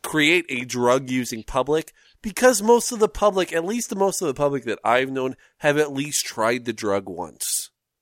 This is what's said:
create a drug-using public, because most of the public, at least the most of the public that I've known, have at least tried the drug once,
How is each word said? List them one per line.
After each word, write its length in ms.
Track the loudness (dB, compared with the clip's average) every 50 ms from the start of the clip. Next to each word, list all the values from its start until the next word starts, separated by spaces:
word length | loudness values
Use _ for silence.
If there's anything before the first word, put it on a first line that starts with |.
create 440 | -10 -4 0 2 4 4 4 2 0 -2
a 160 | -6 -6 -6
drug-using 800 | -6 -2 2 4 4 4 4 2 -2 -2 -2 -2 -4 -8 -10 -10
public, 500 | -4 -2 -2 0 0 -2 -2 -2 -6 -14 _ _ _ _ _ -12
because 380 | -10 -2 4 4 4 4 4 4
most 280 | 4 4 4 4 -2 0
of 60 | 0
the 100 | 0 0
public, 420 | 2 0 0 2 2 2 0 0 -2
at 120 | -2 -2
least 240 | -2 -4 -4 -4 -6
the 60 | -2
most 240 | 0 0 0 0 0
of 60 | -2
the 60 | -2 0
public 300 | 0 0 0 0 -2 -2
that 160 | -4 -6 -2 0
I've 280 | 2 2 2 2 0
known, 240 | -2 -4 -4 -4 -6 -8 _ _ _
have 200 | _ 0 2 2
at 140 | 2 0 0 -2
least 320 | -6 -4 -4 -4 -4 -4
tried 380 | -4 -2 0 0 0 0 0 -2
the 60 | -6 -6
drug 340 | -2 -2 0 0 0 -2 -6
once, 600 | -8 -8 -10 -10 -10 -10 -6 -6 -4 -6 -6 -10 _ _ _ _ _ _